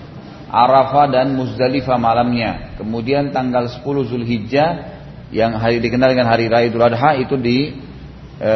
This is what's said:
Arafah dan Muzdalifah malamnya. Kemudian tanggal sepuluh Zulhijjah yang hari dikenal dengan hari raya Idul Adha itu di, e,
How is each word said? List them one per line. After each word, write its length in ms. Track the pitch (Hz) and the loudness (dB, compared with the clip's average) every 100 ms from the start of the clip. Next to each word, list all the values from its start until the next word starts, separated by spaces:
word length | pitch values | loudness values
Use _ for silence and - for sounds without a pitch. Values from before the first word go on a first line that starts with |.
| - - - - - | -18 -18 -18 -18 -4
Arafah 640 | 107 127 135 123 143 143 | 2 6 6 4 4 4
dan 260 | 127 135 135 | 4 2 0
Muzdalifah 640 | 123 110 127 139 127 123 | -4 0 0 0 0 0
malamnya. 800 | 117 117 123 120 107 85 - - | 2 2 2 0 -2 -4 -10 -10
Kemudian 540 | 104 117 113 139 143 | -8 -6 -2 0 0
tanggal 340 | 131 127 123 120 | -2 0 0 -2
sepuluh 400 | 117 143 143 123 | -6 -4 -2 -2
Zulhijjah 880 | 123 117 120 104 135 160 170 - - - - - | -4 -2 -4 0 0 2 0 -8 -14 -18 -18 -8
yang 320 | 104 113 110 | 0 0 0
hari 220 | 113 120 | 0 0
dikenal 320 | 117 123 131 127 | 0 2 4 4
dengan 140 | 120 | 2
hari 180 | 113 113 | 2 4
raya 240 | 117 120 | 2 2
Idul 80 | 113 | 4
Adha 400 | 120 117 147 139 | 2 4 2 2
itu 160 | 127 135 | 0 -2
di, 400 | 120 123 151 - - - - - - - | 0 0 -2 -6 -16 -18 -18 -18 -20 -6
e, 100 | 107 | 0